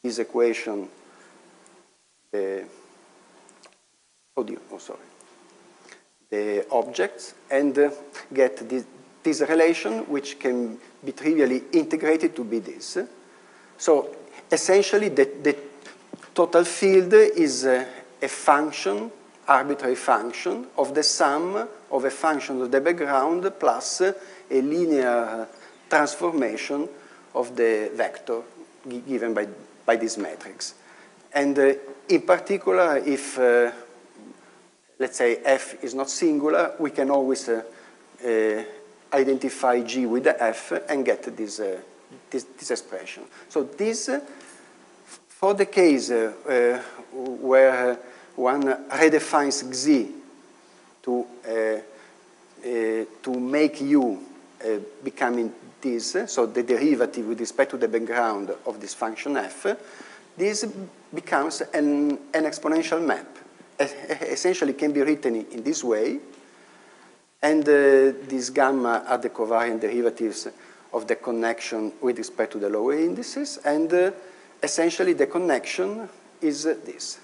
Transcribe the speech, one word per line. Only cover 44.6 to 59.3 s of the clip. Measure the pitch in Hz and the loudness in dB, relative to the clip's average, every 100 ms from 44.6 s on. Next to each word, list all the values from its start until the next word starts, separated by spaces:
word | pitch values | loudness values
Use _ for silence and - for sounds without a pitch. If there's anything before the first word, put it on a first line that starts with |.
| - - - - | -20 -20 -20 -20
for | - - _ - 196 | -20 -20 _ 0 0
the | 202 | 2
case, | 196 196 175 135 113 | 2 6 6 6 2
uh, | 120 113 107 - | 0 0 -4 0
uh, | 127 120 123 - - - | 4 4 2 -6 -16 -14
where | 131 131 123 131 131 135 127 123 123 - - - - | -10 -8 -6 4 8 8 6 0 -2 -10 -20 -16 -2
one | 127 139 | 0 2
redefines | 135 131 - 139 160 151 - 156 139 131 127 | 0 -2 -4 4 6 6 2 0 0 -2 -6
Xi | 127 143 139 101 - - - - - - - - _ | -4 2 2 2 -10 -20 -20 -20 -20 -20 -20 -20 _
to, | - 123 120 - | -4 -4 -4 -12
uh, | 113 113 110 107 - - - - - _ _ - | -6 -2 0 -2 -8 -20 -20 -20 -20 _ _ -12
uh, | 120 120 110 110 110 - | -6 -2 0 -2 -6 -10
to | 131 123 | -6 -4
make | 127 147 151 151 | -2 2 0 0
U | 139 147 123 92 - - - - | 2 4 4 -2 -10 -20 -20 -8
uh, | 113 107 98 - | -4 -4 -6 -10
becoming | 135 - 123 120 113 - - - | -12 -4 -2 0 -4 -8 -20 -8
this, | 135 117 - 180 233 | -4 -4 -4 -6 -2
so | - | 0
the | 117 123 | 0 0
derivative | 120 117 147 127 120 - 110 | 0 2 2 2 0 -2 -6
with | 113 | -6
respect | 113 - 135 | -4 -2 -2
to | 131 | 0
the | 113 | -2
background | 113 113 120 117 101 95 90 | -2 -2 0 0 -2 -6 -8
of | - 107 | -8 -10
this | 101 | -14
function | - 113 110 143 | -8 -8 -6 -4